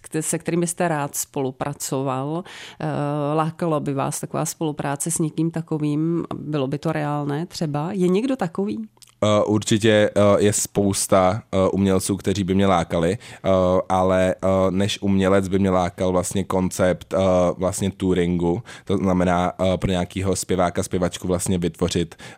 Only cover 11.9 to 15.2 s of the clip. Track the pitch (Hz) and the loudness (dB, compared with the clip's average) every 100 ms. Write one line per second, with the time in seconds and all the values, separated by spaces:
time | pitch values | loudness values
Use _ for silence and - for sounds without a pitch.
11.9 | 95 - 98 - 95 92 95 98 90 82 | 2 0 -2 -2 0 0 2 4 2 2
12.9 | 87 82 117 - - 95 95 90 92 - | 0 0 -2 -8 -6 0 2 4 2 2
13.9 | 95 92 92 92 - 95 95 95 92 101 | 2 2 2 2 0 0 2 2 0 -2
14.9 | - 101 98 | -2 0 2